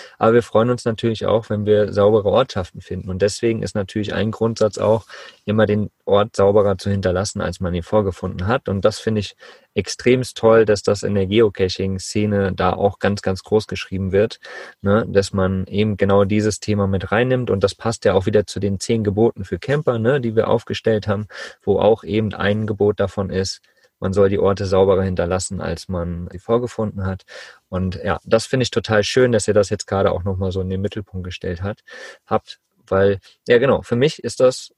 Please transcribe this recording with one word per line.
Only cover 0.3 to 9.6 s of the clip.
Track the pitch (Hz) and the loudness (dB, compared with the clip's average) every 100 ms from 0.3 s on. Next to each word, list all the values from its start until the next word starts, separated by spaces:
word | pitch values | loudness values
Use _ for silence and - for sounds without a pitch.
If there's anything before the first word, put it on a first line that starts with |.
wir | 117 | 4
freuen | - 107 117 | 4 2 2
uns | 123 | 0
natürlich | 117 110 117 110 | -4 -2 -2 -2
auch, | 98 107 - | 0 0 0
wenn | 104 | -2
wir | 104 104 101 | 2 2 2
saubere | 98 101 110 98 | 4 4 4 4
Ortschaften | 110 - 101 90 - | 2 2 -2 -8 -10
finden. | - 92 95 | -10 -10 -6
Und | 92 | 0
deswegen | 101 - 117 113 | 0 0 -2 -2
ist | 101 | -4
natürlich | 107 95 107 101 | -6 -4 -4 -4
ein | 85 107 | -2 -2
Grundsatz | - 113 113 107 - | 0 -2 0 0 0
auch, | 101 110 - - - - - | 0 0 -2 -18 -20 -10 -2
immer | 107 | 2
den | 104 104 98 _ | 2 2 -2 _
Ort | - 101 107 - | 0 2 2 2
sauberer | 98 104 101 92 | 4 4 2 0
zu | 101 | -2
hinterlassen, | 101 95 90 - 101 | -2 0 -2 -4 -6
als | 85 87 | -6 -6
man | 90 | -4
ihn | 87 | -6
vorgefunden | - 110 95 87 92 95 92 | 0 0 0 -4 -8 -6 -2
hat. | 131 - | -2 -2
Und | 98 | 0
das | 107 - | 0 0
finde | 113 107 | -2 -4
ich | 98 - - - | -4 -10 -20 -20